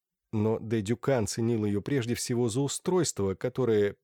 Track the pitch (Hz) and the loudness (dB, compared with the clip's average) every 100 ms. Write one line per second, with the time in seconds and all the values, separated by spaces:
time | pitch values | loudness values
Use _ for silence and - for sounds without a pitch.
0 | _ _ _ 110 110 113 110 113 101 120 | _ _ _ 0 0 0 0 -2 0 -2
1 | - 131 101 - 113 117 104 101 - 139 | 0 0 0 -2 0 0 0 -2 -2 -2
2 | 117 113 - 120 120 120 143 - - 180 | -2 -4 -2 0 0 0 -2 -4 -2 0
3 | 151 - 98 95 127 - 120 107 101 - | 0 -2 -2 -2 -4 0 2 4 2 -2